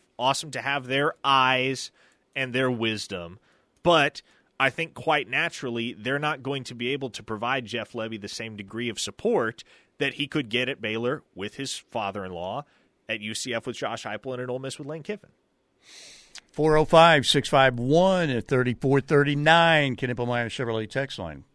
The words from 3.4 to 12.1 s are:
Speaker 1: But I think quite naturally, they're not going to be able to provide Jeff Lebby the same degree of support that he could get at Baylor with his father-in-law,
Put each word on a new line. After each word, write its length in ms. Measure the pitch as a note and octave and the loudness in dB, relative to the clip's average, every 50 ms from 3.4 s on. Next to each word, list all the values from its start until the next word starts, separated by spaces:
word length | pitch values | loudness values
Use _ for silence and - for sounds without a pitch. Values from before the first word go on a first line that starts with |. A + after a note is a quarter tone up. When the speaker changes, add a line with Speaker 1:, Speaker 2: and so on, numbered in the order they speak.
| _ _ _ _ _ _ _ _ - | _ _ _ _ _ _ _ _ 2
Speaker 1:
But 400 | F3 E3+ D#3 C#3+ D3 - - - _ _ _ _ _ _ - | 4 4 4 4 2 -2 -6 -20 _ _ _ _ _ _ 0
I 100 | C3 C3+ | 0 0
think 240 | - - E3 D#3+ - | 0 -2 -8 -10 -10
quite 340 | - B2 D#3+ D3+ D3 B2+ G2+ | -8 -2 0 0 0 0 -2
naturally, 640 | B2+ C#3+ D#3+ E3+ - - - B2+ A#2 A#2 A#2 A#2+ G#2 | -4 -4 -4 -4 -6 -8 -8 -6 -6 -4 -6 -6 -8
they're 260 | F2+ G#2 B2 C3+ C#3+ | -8 -6 -6 -4 -4
not 240 | D3+ D3+ D#3 C3+ B2+ | -2 -4 -6 -6 -6
going 220 | C3+ C#3 C#3 B2 | -6 -6 -6 -8
to 100 | - C3 | -10 -10
be 140 | A#2 A#2+ B2 | -6 -4 -4
able 220 | C#3 C#3+ C#3 B2+ | -4 -4 -6 -8
to 120 | - - G#2+ | -10 -12 -10
provide 440 | - A2+ G#2 A2 A#2+ C3 C3+ B2 | -8 -8 -6 -4 -2 -2 -4 -4
Jeff 260 | G2+ A2 A#2 G#2+ - - | -6 -8 -8 -8 -8 -8
Lebby 280 | A#2 A2 A2+ A2+ G#2+ | -8 -8 -8 -8 -10
the 80 | G2 - | -12 -12
same 280 | - - A2+ A2+ A2 | -12 -10 -12 -12 -12
degree 320 | G2+ G2+ G2 G#2+ A2+ A#2+ A#2+ | -14 -14 -12 -10 -8 -6 -6
of 120 | G#2+ - | -6 -6
support 640 | - - - - - A3 A#3+ F3+ A#2+ A2 - - - _ _ _ _ _ _ - | -8 -8 -8 -4 -2 0 0 0 0 -2 -4 -8 -14 _ _ _ _ _ _ -4
that 160 | A3 F3 - | -4 -4 -4
he 120 | - C#3+ | -4 -6
could 220 | C#3 - D#3 C#3 A2 | -4 -4 -4 -4 -2
get 200 | G#2 A#2+ B2 B2 | -2 -2 0 -2
at 120 | C#3 - | -4 -6
Baylor 420 | G#2 G#2+ A2 A2+ A#2 B2 C#3 D3+ - _ - | -6 -4 -4 -2 -2 -2 -4 -4 -8 _ -14
with 220 | F2+ F#2+ G#2 - | -10 -10 -10 -8
his 200 | - C3+ C3 - | -10 -8 -8 -8
father-in-law, 880 | - - _ - A#2 G#2+ G2 | -10 -12 _ -6 -6 -4 -4